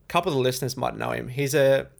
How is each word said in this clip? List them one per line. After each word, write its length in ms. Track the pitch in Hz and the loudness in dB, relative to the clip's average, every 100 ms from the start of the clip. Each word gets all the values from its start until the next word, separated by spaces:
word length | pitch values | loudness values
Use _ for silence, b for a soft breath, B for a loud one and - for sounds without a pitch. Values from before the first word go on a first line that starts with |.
| _ | _
couple 220 | 175 175 | -2 0
of 60 | 139 | 0
the 60 | |
listeners 340 | 127 127 127 123 | 0 0 -6 -4
might 200 | 123 110 | -6 -4
know 140 | 120 | -4
him. 160 | 120 120 | -4 -6
He's 260 | 123 139 | -4 0
a 340 | 147 135 135 131 | 4 4 4 0